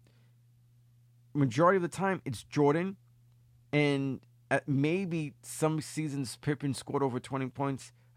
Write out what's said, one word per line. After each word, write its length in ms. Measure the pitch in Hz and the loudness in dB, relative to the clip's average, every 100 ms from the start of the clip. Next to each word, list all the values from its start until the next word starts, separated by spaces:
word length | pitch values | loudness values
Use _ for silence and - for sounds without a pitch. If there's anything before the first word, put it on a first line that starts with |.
| _ _ _ _ _ _ _ _ _ _ _ _ _ | _ _ _ _ _ _ _ _ _ _ _ _ _
majority 420 | 147 139 113 175 196 | 0 0 4 4 4
of 60 | |
the 60 | 170 | 0
time, 340 | - 190 180 | -2 -2 -2
it's 180 | - 113 | -6 -8
Jordan. 540 | - 147 143 160 185 196 _ _ _ _ _ _ _ | -4 2 4 4 -2 -8 _ _ _ _ _ _ _
And 460 | 147 147 139 135 131 _ _ - | 2 2 2 -2 -4 _ _ -2
at 180 | 135 - | -2 2
maybe 640 | 139 147 180 190 165 147 - | 2 2 2 0 -4 -4 -10
some 380 | - - 156 156 | -12 -2 0 0
seasons, 560 | - - 156 143 123 - | -4 -4 -4 -4 -6 -4
Pippen 380 | 147 147 143 | -4 -2 -2
scored 280 | 123 - 139 | -4 -2 0
over 180 | 135 120 | 0 -2
twenty 260 | - 135 131 | -4 -6 -4
points 460 | - 139 131 - - _ | -2 -4 -4 -10 -20 _